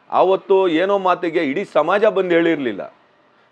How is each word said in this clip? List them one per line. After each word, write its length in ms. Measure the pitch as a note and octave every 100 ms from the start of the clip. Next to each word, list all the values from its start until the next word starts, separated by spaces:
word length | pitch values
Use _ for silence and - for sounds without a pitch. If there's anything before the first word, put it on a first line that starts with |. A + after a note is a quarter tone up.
| _
ಆವತ್ತು 560 | A#2+ F3 F#3 - F#3+ F#3+
ಏನೋ 300 | D#3 F#3+ G3+
ಮಾತಿಗೆ 460 | F#3 F3 F3 D#3+
ಇಡೀ 200 | D3+ D3+
ಸಮಾಜ 420 | F#3+ D3+ D3+ G3+ G#3+
ಬಂದು 300 | F#3 F#3 E3+
ಹೇಳಿರ್ಲಿಲ್ಲ. 600 | E3+ D3+ B2+ F#2+ C#2+ - _ _ _ _ _